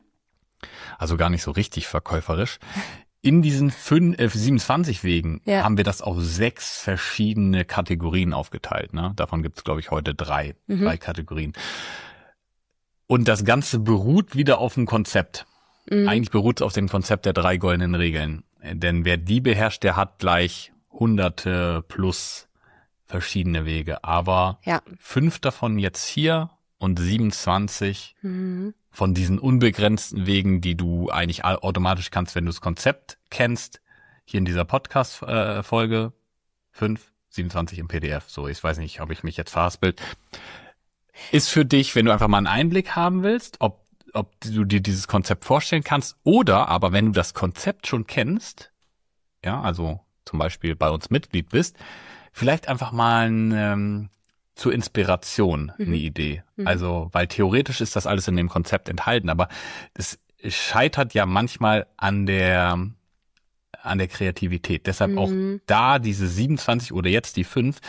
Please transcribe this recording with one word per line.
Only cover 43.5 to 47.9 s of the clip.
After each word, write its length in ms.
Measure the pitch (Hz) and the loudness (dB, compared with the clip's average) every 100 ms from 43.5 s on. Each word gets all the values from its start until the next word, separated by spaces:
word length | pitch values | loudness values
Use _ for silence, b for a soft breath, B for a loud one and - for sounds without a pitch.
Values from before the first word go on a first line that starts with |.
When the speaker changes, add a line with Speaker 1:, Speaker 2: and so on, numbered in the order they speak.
| - | -4
Speaker 1:
ob, 260 | 110 - _ _ - | -4 -4 _ _ -10
ob 260 | 107 101 - | -6 -6 -8
du 240 | 113 107 101 | -4 0 2
dir 160 | 101 | 2
dieses 260 | 98 95 - | 2 -2 0
Konzept 380 | 101 - 95 - | 0 0 -2 0
vorstellen 380 | 143 - 160 | 0 2 -2
kannst 340 | - 143 - - | 0 -2 -2 -2
oder 440 | - 220 190 98 - | 4 6 6 4 4
aber 240 | 87 95 | 2 2
wenn 160 | 98 110 | 4 2
du 40 | |
das 200 | 95 85 | 2 0
Konzept 540 | - 92 - - - | -2 -4 -2 -4 -4
schon 180 | - | -4